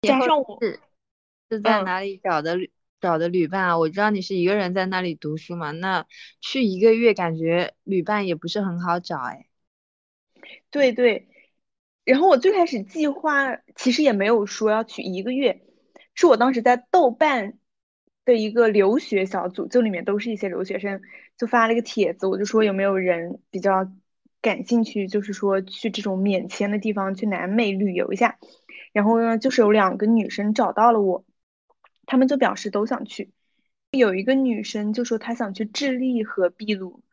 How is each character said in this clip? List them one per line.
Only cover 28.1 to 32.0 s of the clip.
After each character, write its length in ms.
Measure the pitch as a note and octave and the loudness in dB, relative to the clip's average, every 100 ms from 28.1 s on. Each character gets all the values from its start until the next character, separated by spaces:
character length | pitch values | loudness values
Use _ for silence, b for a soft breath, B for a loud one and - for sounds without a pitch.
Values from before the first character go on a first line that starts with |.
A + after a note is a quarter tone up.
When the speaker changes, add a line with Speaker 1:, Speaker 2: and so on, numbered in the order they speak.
Speaker 1:
一 20 | G3 | 0
下。 220 | A#3 - B B B B B | -2 -2 B B B B B
然 100 | G#3+ | 0
后 160 | G#3 A#3 | 2 2
呢， 160 | A#3 A3+ | 2 0
就 140 | C4 | 0
是 100 | B3+ | 4
有 100 | G#3 | 4
两 280 | G#3+ F#3+ - | 6 2 0
个 80 | G#3 | 2
女 240 | A3+ G3+ | 2 2
生 240 | - G#3 | -4 -2
找 180 | G#3+ G3+ | 0 0
到 180 | - A3+ | 4 4
了 120 | A3+ | 6
我， 220 | G3 F3+ _ _ _ _ _ _ _ _ | 2 -2 _ _ _ _ _ _ _ _